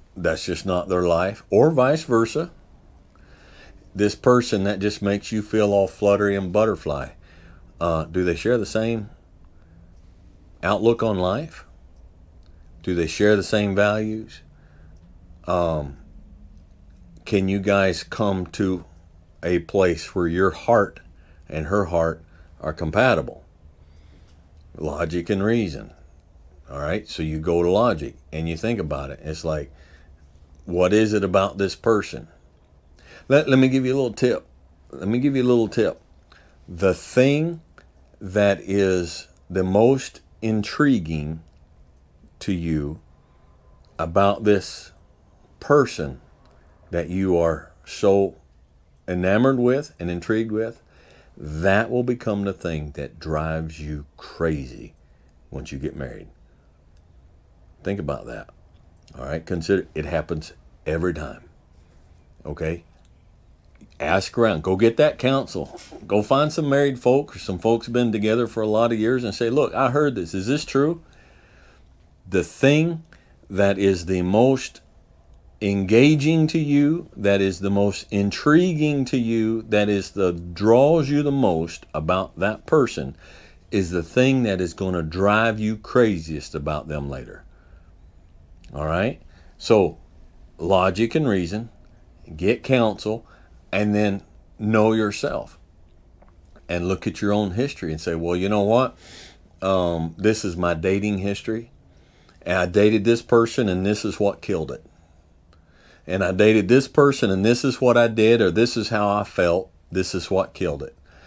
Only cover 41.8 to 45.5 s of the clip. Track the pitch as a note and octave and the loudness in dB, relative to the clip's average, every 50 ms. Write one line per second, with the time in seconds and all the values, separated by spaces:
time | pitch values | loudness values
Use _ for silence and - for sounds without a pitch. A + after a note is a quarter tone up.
41.8 | - _ _ _ _ _ _ _ _ - _ - - - F#2+ E2+ E2 E2 D#2+ D2+ | -20 _ _ _ _ _ _ _ _ -20 _ -12 -6 -4 -4 -4 -2 -2 -2 -2
42.8 | C#2+ D2 D#2+ - _ _ - _ _ _ _ _ _ _ _ _ _ - - _ | -4 -6 -8 -12 _ _ -20 _ _ _ _ _ _ _ _ _ _ -20 -20 _
43.8 | - _ _ - D#2+ D#2+ E2+ G2 G2 G2+ G2+ - A2 G#2 G#2 F#2+ - - - - | -20 _ _ -8 -6 -2 2 2 4 4 2 2 4 4 4 4 2 -4 -14 -14
44.8 | - - - _ _ _ _ _ _ _ _ _ _ _ | -18 -20 -20 _ _ _ _ _ _ _ _ _ _ _